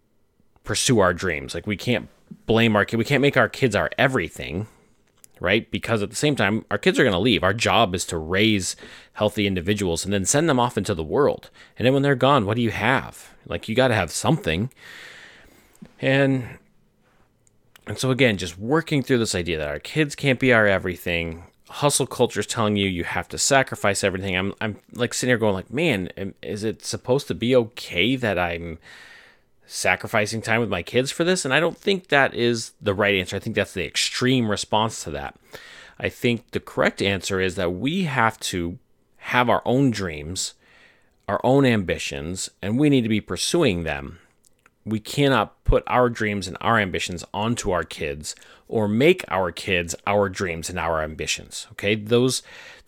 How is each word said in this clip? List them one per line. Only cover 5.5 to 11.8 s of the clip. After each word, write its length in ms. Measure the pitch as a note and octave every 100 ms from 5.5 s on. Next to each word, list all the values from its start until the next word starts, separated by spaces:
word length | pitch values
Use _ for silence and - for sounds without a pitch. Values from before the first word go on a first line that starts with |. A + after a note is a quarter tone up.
| G#2+ -
Because 320 | G2+ - A2+
at 80 | G2+
the 60 | A2+
same 180 | D3
time, 300 | C#3 G2 A2 -
our 100 | G2+
kids 200 | - A3
are 60 |
gonna 160 | C3+ F2+
leave. 240 | A#2 F#2
Our 100 | F2+
job 400 | A2+ A2 F#2+ A2+
is 100 | F2+ -
to 120 | E2+
raise 560 | D#2 F#2+ A2 G#2 F2 - - - -
healthy 340 | - G#2+ - G2+
individuals 580 | F#2 E2+ G#2 F#2+ E2
and 80 | F#2
then 120 | G2+
send 240 | F2+ C#3+ E3
them 100 | B2+
off 180 | A#2+ A#2
into 200 | G2 E2+
the 80 |
world. 460 | D#2 G#2+ C3+ - - - -
And 80 | -